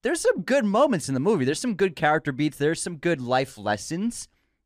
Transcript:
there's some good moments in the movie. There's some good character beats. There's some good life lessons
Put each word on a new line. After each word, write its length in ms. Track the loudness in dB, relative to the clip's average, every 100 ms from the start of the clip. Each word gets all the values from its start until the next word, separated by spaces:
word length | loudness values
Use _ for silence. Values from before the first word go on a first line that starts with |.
there's 160 | -2 0
some 200 | 0 0
good 240 | 2 2 4
moments 420 | 4 4 2 -2
in 60 |
the 60 | 0
movie. 260 | 2 2 0
There's 140 | 0
some 140 | -4 0
good 200 | 0 2
character 360 | 2 2 0
beats. 260 | -2 -2 0
There's 240 | -2 -2
some 160 | -6 -4
good 240 | -2 -2
life 360 | 0 0 0 -6
lessons 720 | -2 -2 -4 -4 -4 -6 -16 _ _ _